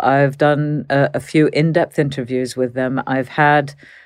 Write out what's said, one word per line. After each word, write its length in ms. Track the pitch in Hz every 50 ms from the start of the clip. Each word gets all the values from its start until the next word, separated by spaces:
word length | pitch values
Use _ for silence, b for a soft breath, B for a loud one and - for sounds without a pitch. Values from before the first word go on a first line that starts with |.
I've 340 | - 127 135 139 143 135 139 143
done 480 | 151 147 147 147 151 147 151 143 - -
a, 200 | 139 139 139 - -
a 60 | 123
few 280 | 123 - - 156 151 -
in-depth 460 | - 143 156 165 156 170 160 - - 165
interviews 580 | 147 139 - 135 123 117 127 127 127 123 -
with 180 | 127 127 120 120
them. 280 | 131 131 127 131 131 -
I've 220 | - 131 135 127 -
had 460 | - - 147 147 147 147 143 143 - B B B B B B